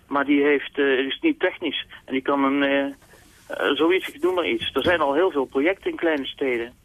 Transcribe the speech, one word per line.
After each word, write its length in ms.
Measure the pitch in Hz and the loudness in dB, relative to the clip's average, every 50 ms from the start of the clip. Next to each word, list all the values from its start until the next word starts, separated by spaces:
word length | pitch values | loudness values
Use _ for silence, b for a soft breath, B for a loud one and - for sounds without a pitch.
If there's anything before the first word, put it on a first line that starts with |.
| b | b
Maar 180 | - 135 143 139 | -4 -2 -2 2
die 180 | 139 147 143 | 4 4 4
heeft, 360 | 139 147 147 135 - - - - | 4 4 2 2 0 -4 -2 0
eh, 200 | 143 139 135 127 | 2 2 2 2
is 200 | 135 135 127 - | 0 -2 -4 -2
niet 180 | - 165 147 - | 0 0 0 2
technisch. 460 | - 180 - - 175 147 - - - B B B B | -2 -2 -2 -2 -6 -4 -4 -6 -8 B B B B
En 80 | - | -6
die 100 | 131 131 | -6 -4
kan 220 | 131 - 143 139 139 | -2 0 0 2 2
een, 180 | 135 139 143 | 2 2 2
eh, 220 | 139 139 139 139 139 | 2 2 2 0 0
eh, 880 | 139 - - - - - - - - - - - - - - - 101 143 | -2 -6 -12 -20 -20 -20 -20 -20 -20 -20 -20 -14 -12 -6 -2 0 0 2
zoiets, 320 | 135 151 165 190 185 - - | 2 2 2 2 0 0 -4
ik 140 | - - | -8 -2
noem 120 | 160 180 185 | -2 0 0
maar 140 | 180 160 - | 0 -2 -2
iets. 220 | 117 113 - - - | -2 -4 -4 -4 -4
Er 80 | 135 | -2
zijn 180 | - 170 180 165 | 0 2 2 2
al 140 | 151 139 139 | 2 0 2
heel 160 | 151 185 190 | 2 2 2
veel 140 | 151 143 127 | 2 -2 -4
projecten 460 | 123 - 135 139 175 196 - - 185 | 0 -2 0 0 0 0 -2 -4 -6
in 60 | 160 | -4
kleine 300 | 151 170 165 156 143 131 | -2 0 0 0 0 -4
steden. 460 | - - - 143 131 123 113 117 120 - _ | -8 -6 -4 -2 -2 -2 -2 -4 -8 -12 _